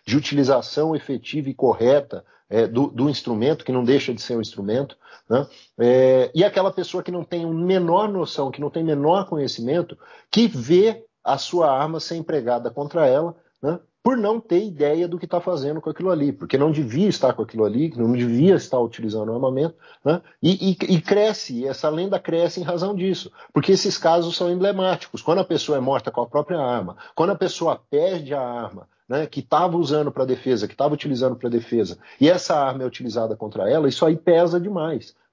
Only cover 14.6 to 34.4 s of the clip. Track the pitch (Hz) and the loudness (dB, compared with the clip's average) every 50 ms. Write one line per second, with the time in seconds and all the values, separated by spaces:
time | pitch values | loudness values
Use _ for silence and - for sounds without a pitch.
14.6 | 214 214 170 143 147 143 151 165 175 170 170 175 180 170 - 175 175 185 180 151 | 0 0 -4 -2 0 0 0 0 -2 -4 -4 -8 -8 -4 -4 -4 -2 -2 -4 -4
15.6 | 135 143 151 160 - 160 151 - 170 190 180 160 143 143 - - - - - 135 | -4 -4 -6 -6 -6 -8 -8 -4 -2 -2 0 0 0 -2 -2 -4 -8 -2 0 2
16.6 | 143 156 151 151 151 113 110 147 202 208 - - - 127 120 - 110 - - 113 | 2 2 2 0 -2 -2 0 0 2 2 2 2 2 0 2 0 -4 -6 -2 0
17.6 | 107 104 104 123 160 165 123 117 113 113 123 123 120 120 117 120 147 190 190 156 | 0 2 2 0 -2 -2 -2 -2 0 0 2 2 0 0 2 4 6 6 6 4
18.6 | - - - 127 120 113 - - 113 110 104 110 107 110 113 120 131 131 127 131 | 2 0 0 0 0 0 -2 -6 -8 -6 -4 -4 -4 -4 -4 -2 -2 0 0 0
19.6 | 151 165 165 _ _ - - _ - 135 160 175 - _ _ - - 160 190 190 | -2 -2 -4 _ _ -20 -16 _ -2 0 0 0 -2 _ _ -2 0 0 0 2
20.6 | 185 190 185 - - - 190 160 - - 202 202 208 220 208 - - - 127 117 | 0 -2 0 0 0 2 2 2 2 2 2 4 4 2 0 -2 -8 -10 -8 -6
21.6 | 127 135 131 - - 151 151 160 180 196 196 175 - - 170 165 170 170 165 190 | -6 -6 -6 -2 -2 -2 -2 -2 -2 -2 -4 -4 -4 -2 -2 0 0 0 -2 -4
22.6 | 170 147 175 165 175 196 208 185 175 190 180 - - - _ - - - - 147 | -6 -4 -4 -4 -4 -4 -4 -2 -2 -2 -2 -4 -6 -14 _ -20 -14 -4 -2 -2
23.6 | 139 - 190 185 - 202 170 - - 165 165 175 175 170 170 - 185 175 175 180 | 4 4 4 4 4 0 -2 0 2 4 4 4 2 0 -2 -2 -2 -2 0 0
24.6 | 185 202 196 190 185 185 180 - - - - - - - 165 190 180 - 170 151 | 0 0 0 0 0 0 0 -2 -4 -12 -14 -8 0 0 2 2 2 0 0 -2
25.6 | - - 151 135 127 131 135 123 - 131 - - 120 113 - 147 147 - 180 165 | 0 0 -2 0 0 0 0 0 -2 -4 -4 -4 -4 -2 -2 -2 -2 -2 -2 -2
26.6 | 139 123 123 117 95 90 92 - - - - - 160 185 202 - 190 175 - - | -2 -2 -2 -2 -4 -6 -10 -16 -20 -12 -2 -2 0 0 0 -2 -2 -4 -4 -2
27.6 | 170 160 131 - _ - - 143 156 190 190 170 151 131 143 139 127 123 120 120 | -2 -2 -2 -4 _ -4 -2 0 0 0 -2 -4 -8 -6 -6 -6 -6 -6 -6 -8
28.6 | 113 101 95 95 - _ _ _ _ - 120 143 156 151 - 139 - - - 151 | -10 -10 -12 -16 -20 _ _ _ _ -6 -4 -4 -4 -4 -6 -10 -4 0 2 2
29.6 | 175 180 165 175 165 135 147 151 147 143 135 135 131 123 127 127 - 135 127 110 | 2 2 2 0 0 2 2 0 0 -2 -2 -2 -2 -2 -2 -2 0 0 0 0
30.6 | 104 98 - - 139 151 147 147 - 151 135 120 131 131 123 - - 120 117 117 | 0 -4 -4 0 0 0 0 -2 -4 -4 -2 0 0 -2 -2 -2 -4 -2 -2 -2
31.6 | 113 - 117 117 104 87 90 - - - - - 135 156 180 180 - - 175 151 | -2 0 0 0 0 -2 -4 -14 -18 -12 -2 2 4 4 4 4 2 0 0 2
32.6 | 139 135 127 135 127 123 - - 131 120 101 120 113 113 107 113 110 104 - 107 | 2 0 -2 -4 -6 -8 -8 -8 -10 -6 -4 -2 -2 -2 -4 -6 -8 -10 -6 -2
33.6 | 95 104 135 160 151 139 139 - 170 160 156 160 - 180 170 165 | 0 2 2 4 2 2 2 2 2 2 2 2 4 4 6 6